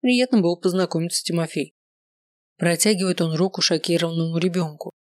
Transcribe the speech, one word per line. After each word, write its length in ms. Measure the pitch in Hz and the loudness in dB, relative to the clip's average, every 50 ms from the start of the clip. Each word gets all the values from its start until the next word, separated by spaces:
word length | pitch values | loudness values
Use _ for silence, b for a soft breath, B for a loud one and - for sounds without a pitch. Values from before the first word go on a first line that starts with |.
Приятно 400 | - 247 247 240 254 254 254 220 | 2 2 4 4 2 4 2 2
было 160 | 180 170 165 | 4 2 0
познакомиться, 680 | 175 - 190 175 185 185 175 - 165 165 170 - - | 0 -2 0 0 0 0 0 0 -2 -2 -2 -4 -6
Тимофей». 540 | - - 170 170 165 156 - 156 143 - _ _ _ _ _ _ _ _ _ _ _ _ _ _ _ _ _ | -4 -2 -2 -2 -2 -2 -4 -6 -6 -6 _ _ _ _ _ _ _ _ _ _ _ _ _ _ _ _ _
Протягивает 640 | _ - 170 170 165 - 208 220 180 190 185 - - | _ 0 0 2 2 2 2 2 2 0 -2 0 0
он 140 | 170 165 160 | 0 0 2
руку 260 | 156 180 190 - - | 0 0 0 0 -2
шокированному 760 | 175 - 175 156 - - 170 165 170 165 165 165 165 165 165 170 | -2 0 0 -2 0 0 0 0 0 0 -2 -2 -2 -2 -2 -2
ребёнку. 520 | 170 185 170 185 175 156 151 151 - - - _ | -2 0 0 0 -4 -4 -6 -10 -14 -14 -14 _